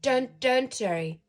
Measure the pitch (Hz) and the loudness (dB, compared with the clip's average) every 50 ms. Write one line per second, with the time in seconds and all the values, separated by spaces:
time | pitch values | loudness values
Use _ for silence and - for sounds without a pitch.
0 | - 277 262 254 262 254 - - - 262 247 254 269 262 - - 226 190 175 165 | 2 2 2 2 0 -2 -8 -4 0 2 2 2 2 0 -4 -4 -2 -2 -2 -2
1 | 165 160 160 160 _ | -4 -6 -8 -10 _